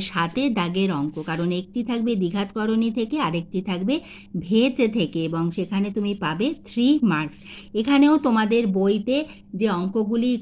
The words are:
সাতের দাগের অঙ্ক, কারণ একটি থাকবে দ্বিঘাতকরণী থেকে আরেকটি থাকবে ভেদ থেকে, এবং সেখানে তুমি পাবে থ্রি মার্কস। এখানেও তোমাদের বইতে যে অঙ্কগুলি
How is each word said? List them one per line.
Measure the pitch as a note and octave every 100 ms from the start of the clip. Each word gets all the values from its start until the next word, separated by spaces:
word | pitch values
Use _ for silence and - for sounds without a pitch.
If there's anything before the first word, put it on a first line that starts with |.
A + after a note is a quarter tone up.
| F#3+
সাতের | F#3 E3+ E3 C#4
দাগের | G#3+ F3 F#3 G3
অঙ্ক, | D#3 D3 D3+ D#3
কারণ | E3 F3 F3+
একটি | F#3 B3 A3+
থাকবে | A#3 A3+ G#3+
দ্বিঘাতকরণী | F3 G3+ G3+ A3 G#3+ A3 A3+
থেকে | A3+ A3+ D4+ G#3
আরেকটি | E3+ E3+ F#3
থাকবে | F#3 F3+ F#3+ D#4 - - - F3 D#3+
ভেদ | A3 C4 C4 A3+ A3
থেকে, | E3 E3 D#3+
এবং | E3 E3+
সেখানে | E3+ F3 G3 G3+ G#3
তুমি | G3+ G3+
পাবে | D#3 D#3+ B3+ E4 -
থ্রি | - B3 D4+
মার্কস। | A3+ D#3 D#3 - - - - G#3
এখানেও | A3+ C#4+ C#4+ D#4
তোমাদের | D4 A3+ G#3+ A#3 A3+
বইতে | F#3+ F#3+ G#3 A3+ C4+ D4+ - - F#3
যে | G#3+
অঙ্কগুলি | F3 F#3 A3 G#3 A#3 B3 A#3+